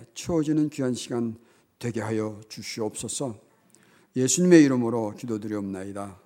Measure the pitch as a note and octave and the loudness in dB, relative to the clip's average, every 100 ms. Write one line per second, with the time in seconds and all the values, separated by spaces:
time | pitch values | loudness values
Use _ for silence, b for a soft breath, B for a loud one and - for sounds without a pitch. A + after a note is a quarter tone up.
0 | A#2 - - E3+ D3+ D#3 D3+ - C3 A#2 | -16 -14 -4 -2 0 0 0 -2 -4 -4
1 | - B2 A#2 A2+ b b b - B2 A2 | -6 -4 -4 -8 b b b -10 -8 -6
2 | A2 A2 G#2+ G#2 A2+ - G#2 - G#2+ G#2+ | -4 -4 -4 -8 -16 -16 -12 -6 -6 -6
3 | A2+ - C#3 G#2+ _ b b b b b | -8 -6 -8 -10 _ b b b b b
4 | b - B2+ E3+ F3+ E3+ C#3+ C3 A#2 A#2 | b -2 0 4 8 10 10 6 0 -2
5 | G#2+ G#2 B2 A2 G#2+ G#2 G2 F#2+ F#2+ G2 | -4 -6 -8 -6 -6 -6 -6 -8 -10 -10
6 | G2+ F#2 | -12 -14